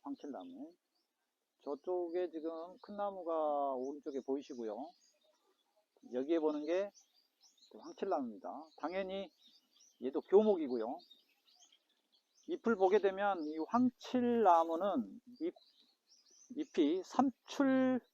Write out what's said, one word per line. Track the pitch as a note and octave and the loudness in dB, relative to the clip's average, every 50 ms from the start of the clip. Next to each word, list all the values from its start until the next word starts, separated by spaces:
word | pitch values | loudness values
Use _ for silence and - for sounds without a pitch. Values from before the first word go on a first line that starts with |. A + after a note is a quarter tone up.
황칠나무. | _ C#3+ C#3 - - D3 B2 G2+ F2+ F2 E2+ - C#4 E4 F4 _ _ _ _ _ _ _ _ _ _ _ _ _ _ _ _ _ | _ -10 -12 -10 -10 -12 -10 -12 -12 -14 -14 -16 -16 -16 -18 _ _ _ _ _ _ _ _ _ _ _ _ _ _ _ _ _
저쪽에 | _ C3+ D3 C3+ _ F3+ F3+ F3+ F3 E3+ E3 F3+ F3+ E3+ | _ -10 -10 -8 _ -4 -2 -2 -2 -2 -2 -2 -2 -2
지금 | D#3+ D#3+ D3+ E3 E3 E3 E3 F3+ F#3 - | -4 -6 -8 -8 -8 -8 -12 -14 -16 -18
큰 | - - G#3 | -16 -14 -8
나무가 | G3+ G3+ G3+ G3 F#3+ F3 E3 E3 D#3+ D#3 D3+ D3 C#3+ C#3+ C#3 C3+ | -6 -6 -6 -6 -6 -6 -2 -2 0 0 0 0 0 0 0 -2
오른쪽에 | B2+ B2+ C#3 D3 D3 _ D#3 C#3 C3+ | -2 -4 -6 -8 -8 _ -8 -8 -6
보이시고요. | A#2 - C3+ C#3+ C3 - C#3 A#2+ A2+ A2 G#2 A2 - - - _ _ _ _ _ _ _ _ _ _ _ _ _ _ _ _ _ _ _ _ _ - B2+ | -4 -2 -4 -4 -4 -8 -10 -8 -6 -6 -6 -8 -10 -12 -16 _ _ _ _ _ _ _ _ _ _ _ _ _ _ _ _ _ _ _ _ _ -16 -6
여기에 | A2+ B2 C3+ D3 E3 E3 | -4 -4 -2 0 0 2
보는 | D3+ D#3 D3+ D3 D3+ | 2 0 0 0 -2
게 | D3+ E3+ F#3 G3+ G3+ _ - _ _ _ _ _ _ _ _ _ - _ _ _ _ - | -2 0 -2 -2 -4 _ -18 _ _ _ _ _ _ _ _ _ -20 _ _ _ _ -20
황칠나무입니다. | G#2+ A#3 D#4 - - G#3+ G3 F3+ D#3 C3 A#2 G#2+ F#2+ F#2+ F2+ G#2 C3+ D#3+ D#3+ _ | -18 -18 -18 -8 -6 -2 -2 0 -2 -2 -6 -8 -10 -12 -10 -10 -10 -14 -16 _
당연히 | - - D#3 F3+ F#3+ G3 F#3 F#3+ G3 G3 - _ _ _ - _ _ _ _ _ _ _ _ _ _ | -10 -8 -6 -4 -4 -4 -4 -6 -8 -8 -10 _ _ _ -20 _ _ _ _ _ _ _ _ _ _
얘도 | A#2 C3 D3+ D3+ | -8 -4 -4 -4
교목이고요. | - - F#3 G3+ A3 G#3+ G3+ E3+ D#3 B2 B2 A#2+ G#2+ A2+ - F4 - _ - _ _ _ _ _ _ _ _ _ - _ _ _ _ _ _ _ _ _ _ _ _ _ _ _ _ | 0 8 8 8 8 8 4 2 0 -2 -2 -2 -2 -4 -6 -10 -14 _ -20 _ _ _ _ _ _ _ _ _ -20 _ _ _ _ _ _ _ _ _ _ _ _ _ _ _ _
잎을 | - E3+ F3 - A3+ A#3 | -8 -8 -4 0 0 2
보게 | F#3 F#3+ F#3 G3 G#3+ | 4 6 6 6 6
되면 | F3+ G3 F#3+ F#3+ G3+ G3+ G3 F3 | 4 2 0 2 0 0 0 0
이 | D3+ D3+ D#3 D#3+ D#3+ | -4 -6 -4 -6 -4
황칠나무는 | - - B3 B3+ B3+ - _ - - - B3+ A#3+ A#3+ A#3+ A#3 A3 F#3 E3+ E3 E3 E3 E3 E3 F#3+ G#3 F#3 C#4 G#3+ - - - _ - A#3+ - | 0 2 2 2 2 0 _ -10 -2 0 0 2 2 4 6 8 8 8 8 6 2 0 0 0 0 0 0 -2 -4 -10 -18 _ -20 -12 -6
잎, | - - - - _ _ _ _ _ _ _ _ _ _ - _ _ _ _ - - _ B3+ | -6 -6 -6 -8 _ _ _ _ _ _ _ _ _ _ -20 _ _ _ _ -20 -20 _ -8
잎이 | D3 D#3 - - - D#3 C#3 E3+ F#3+ | -8 -8 -2 2 2 4 4 2 0
삼출맥이에요. | F3 - - - C4+ C#4 - _ _ - - - C#4+ C4+ C4 C4 C4 B3+ B3+ A#3+ - _ | -4 -2 2 2 2 2 0 _ _ -14 -2 0 2 4 4 4 4 2 0 0 -4 _